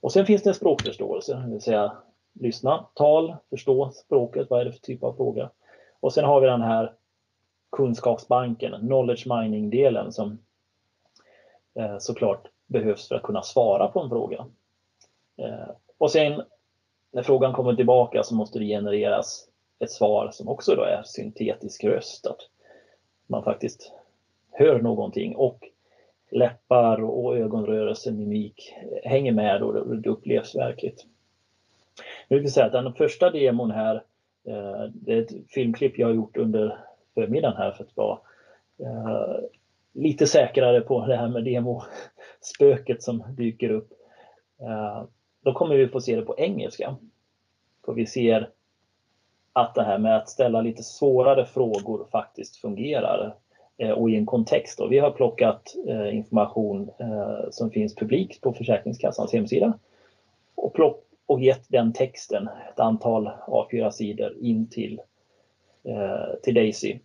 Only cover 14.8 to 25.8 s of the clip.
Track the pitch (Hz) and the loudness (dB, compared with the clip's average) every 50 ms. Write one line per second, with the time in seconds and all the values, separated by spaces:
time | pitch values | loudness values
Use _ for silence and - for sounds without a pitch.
14.8 | _ _ _ _ _ _ _ _ _ _ _ - 62 57 57 - - - - _ | _ _ _ _ _ _ _ _ _ _ _ -12 -10 -10 -10 -10 -14 -16 -16 _
15.8 | _ _ _ _ 156 - - 160 151 147 147 156 - _ _ _ _ _ _ _ | _ _ _ _ 0 2 4 4 4 2 0 -4 -10 _ _ _ _ _ _ _
16.8 | _ _ _ _ _ _ - 123 123 - 135 123 131 127 127 135 123 123 120 117 | _ _ _ _ _ _ -8 -6 2 2 4 4 4 2 2 0 0 0 2 2
17.8 | 123 120 123 127 120 120 - 113 110 - 117 110 107 107 - 107 107 104 104 104 | 4 6 6 6 6 4 2 -2 -2 0 -2 -2 -2 -2 -6 -6 -4 -2 -2 -2
18.8 | 104 104 101 104 104 104 101 101 98 - - - _ _ _ _ _ _ _ _ | -2 -2 0 0 2 2 0 0 -2 -4 -10 -16 _ _ _ _ _ _ _ _
19.8 | 117 - - - 110 104 107 104 110 107 - - - 113 135 - - - 175 - | -8 -8 -2 0 2 2 2 2 0 -2 -10 -12 -8 -8 -8 -2 2 2 2 2
20.8 | - - - - - - - - - - - - - - - - - - - - | 2 0 0 -2 -4 -10 -12 -12 -12 -12 -8 -6 -4 -4 -4 -6 -10 -16 -12 -2
21.8 | - 104 - - - - - - - - - - - _ _ _ _ _ - - | 0 0 0 0 -2 -10 -16 -8 -8 -8 -8 -8 -18 _ _ _ _ _ -20 -20
22.8 | _ _ _ _ _ _ _ _ _ _ 123 113 - 117 110 - - - - _ | _ _ _ _ _ _ _ _ _ _ -8 -4 -2 -4 -4 -4 -6 -10 -10 _
23.8 | - - - - _ _ _ _ _ _ _ _ _ _ - - 139 156 139 117 | -20 -20 -20 -20 _ _ _ _ _ _ _ _ _ _ 2 4 6 6 6 4
24.8 | 117 117 110 104 104 101 - - 107 - - - 135 127 - _ - - _ _ | 2 0 -2 -2 -4 -4 -4 -6 -6 -6 -2 0 0 0 0 _ -20 -20 _ _